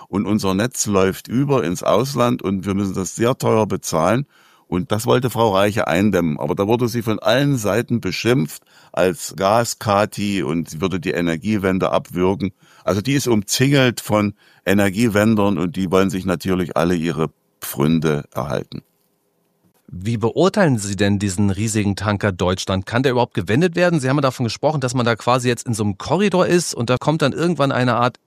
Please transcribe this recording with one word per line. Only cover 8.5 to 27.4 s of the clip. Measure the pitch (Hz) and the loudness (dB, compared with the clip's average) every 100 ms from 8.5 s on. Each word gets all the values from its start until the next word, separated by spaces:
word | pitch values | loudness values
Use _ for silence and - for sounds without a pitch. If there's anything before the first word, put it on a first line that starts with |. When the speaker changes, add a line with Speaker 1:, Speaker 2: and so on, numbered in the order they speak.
| - _ _ _ | -8 _ _ _
Speaker 1:
als | - 92 85 - 80 | 0 0 0 -6 -2
Gaskati | 95 113 117 - 113 101 107 - 101 98 | 2 2 0 -2 0 2 2 -2 -2 -2
und | 67 85 76 | -2 -2 -4
sie | 78 | -4
würde | 92 92 | -4 -2
die | 90 | -4
Energiewende | 82 87 82 92 107 95 92 92 | -2 -2 -2 -2 -2 0 0 0
abwürgen. | 95 - 85 92 98 92 - _ - | -2 -4 0 0 0 -4 -8 _ -10
Also | - 95 | -4 -2
die | 113 | 0
ist | 139 123 | -2 0
umzingelt | 107 - - 135 143 127 - | 0 0 0 2 4 2 0
von | - 107 104 - _ _ | 0 0 0 -2 _ _
Energiewendern | - 98 101 95 120 101 107 107 101 85 | 0 2 2 2 2 4 4 4 2 0
und | 90 85 | -2 -2
die | 95 | 0
wollen | 95 98 | 2 2
sich | 92 | 0
natürlich | 90 87 95 92 87 - | -2 -2 0 -2 -2 0
alle | 85 | 0
ihre | 87 82 73 78 - _ _ | 0 0 -2 -4 -6 _ _
Pfründe | - - 73 82 78 73 - | -10 -2 2 2 2 -2 -4
erhalten. | - 69 57 - - - _ _ _ _ _ _ _ _ _ _ | -8 -6 -6 -8 -12 -18 _ _ _ _ _ _ _ _ _ _
Speaker 2:
Wie | 90 101 117 | -10 -6 -2
beurteilen | 110 127 180 208 175 117 | 0 2 2 4 2 2
Sie | 101 98 | -2 0
denn | 101 101 | 2 2
diesen | 101 92 101 | 0 0 0
riesigen | 92 113 107 101 | 0 -2 0 0
Tanker | 95 101 101 107 | -2 -4 -2 -2
Deutschland? | 90 90 92 - 95 - | -2 -2 -2 -2 -4 -2
Kann | 120 | -2
der | 123 | 0
überhaupt | - 123 | 0 -2
gewendet | - 85 113 180 170 | -2 0 2 2 2
werden? | 180 170 | 0 2
Sie | 131 | 0
haben | 143 | 0
ja | |
davon | 139 - | 0 0
gesprochen, | 117 - 139 151 | -4 -2 -2 0
dass | 127 | -2
man | 127 | 0
da | 117 | 0
quasi | 113 - 127 123 | 0 2 2 2
jetzt | 117 - | -2 -2
in | |
so | 110 | -2
einem | 104 98 | -2 -4
Korridor | - 180 208 180 - | -2 0 2 2 2
ist | 175 - | 2 0
und | - 117 | -4 -2
da | 127 | 0
kommt | - 160 | 0 0
dann | 139 | 0
irgendwann | 127 | 0